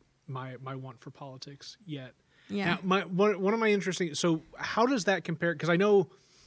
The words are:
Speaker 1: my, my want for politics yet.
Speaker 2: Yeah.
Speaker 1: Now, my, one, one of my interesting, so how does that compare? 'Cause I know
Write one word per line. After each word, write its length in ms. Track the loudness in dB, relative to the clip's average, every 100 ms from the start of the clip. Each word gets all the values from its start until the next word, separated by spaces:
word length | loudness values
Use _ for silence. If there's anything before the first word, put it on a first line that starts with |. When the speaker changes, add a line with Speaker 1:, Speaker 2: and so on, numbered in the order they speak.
| _ _ -14
Speaker 1:
my, 280 | -12 -12 -14
my 140 | -12 -12
want 240 | -14 -16
for 100 | -20
politics 640 | -18 -18 -16 -18 -18 -20 -20 -14
yet. 280 | -14 -14 _ _ _ _
Speaker 2:
Yeah. 160 | -4 -2 -2
Speaker 1:
Now, 40 |
my, 180 | 2 0
one, 400 | 0 2 2 2
one 120 | 0
of 60 | 2
my 100 | 2
interesting, 440 | 2 0 -4 -4 0
so 260 | 0 0 -4 -12
how 280 | -4 2 2
does 200 | 2 0
that 180 | 0
compare? 320 | -2 -2 -2 -2
'Cause 140 | 2
I 60 | 4
know 340 | 6 6 4 -6 _ _